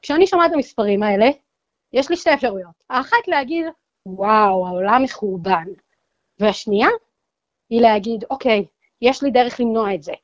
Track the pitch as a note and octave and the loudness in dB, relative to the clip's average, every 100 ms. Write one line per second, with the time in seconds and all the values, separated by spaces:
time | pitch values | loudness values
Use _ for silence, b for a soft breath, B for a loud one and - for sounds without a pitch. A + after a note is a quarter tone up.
0 | - D4 F#4 F4+ E4+ D#4+ B3+ - G#3 G3+ | -2 2 2 4 2 2 -4 -4 -2 0
1 | G#3 G3+ A3+ C#4+ _ _ _ _ _ A#3+ | 0 2 2 2 _ _ _ _ _ -4
2 | C4+ E4+ E4+ D4 B3+ G3 F3 _ _ B3+ | -2 -2 0 0 -2 -6 -12 _ _ -6
3 | C4+ A#4 A4+ D#4+ B3+ E4 E4 D#4+ _ _ | 0 -2 0 -2 -2 -4 -6 -10 _ _
4 | G3 F#3+ G3 G#3+ G#3 F#3 F3+ F3+ G3 A#3 | -16 -6 0 4 4 2 -2 -4 0 2
5 | C4+ - G#3+ F#3 E3+ F3+ E3 F#3 _ _ | 0 -4 -6 -6 -2 -2 -2 -18 _ _
6 | _ _ _ _ G#3 G3 - G3+ C#4 A4+ | _ _ _ _ -2 0 -2 0 2 0
7 | _ _ _ _ _ _ _ A3+ A#3 G#3+ | _ _ _ _ _ _ _ 2 4 2
8 | G3+ A3+ - C4+ C4 G#3+ F3+ _ _ _ | -2 -8 -6 -4 0 0 0 _ _ _
9 | A#3 C4 C#4 B3 A#3+ A#3+ A#3 A3+ G#3 F#3+ | 0 0 0 2 0 0 -2 0 -2 -4
10 | D3 - | -8 -16